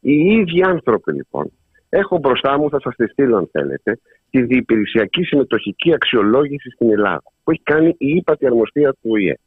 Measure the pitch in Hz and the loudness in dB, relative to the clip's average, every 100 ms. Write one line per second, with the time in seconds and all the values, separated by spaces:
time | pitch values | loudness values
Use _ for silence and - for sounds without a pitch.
0 | 123 147 170 220 190 165 185 175 131 107 | 0 2 4 2 2 0 0 0 0 -2
1 | - 73 65 67 73 _ _ _ _ 170 | -2 -6 -6 -8 -8 _ _ _ _ -2
2 | 196 180 139 123 135 143 151 143 127 - | 0 0 0 0 0 0 0 -2 -6 -4
3 | 113 - 139 110 80 - 71 69 - 113 | -4 0 2 2 0 -4 -4 -6 -6 -6
4 | _ _ _ 131 120 127 120 113 101 113 | _ _ _ -2 0 0 0 0 0 0
5 | 104 - 175 143 131 110 104 95 - - | -2 -2 -2 0 0 -2 -4 -4 0 0
6 | - 123 104 123 147 143 127 - 117 104 | 0 0 2 2 0 -4 -12 -2 0 2
7 | 104 80 - _ - 160 - 151 160 165 | 0 -2 -8 _ -4 -4 0 2 2 0
8 | 135 165 175 - 139 120 110 - 147 131 | -2 -2 -2 -2 2 2 0 0 0 0
9 | 113 110 95 65 | -4 0 0 -2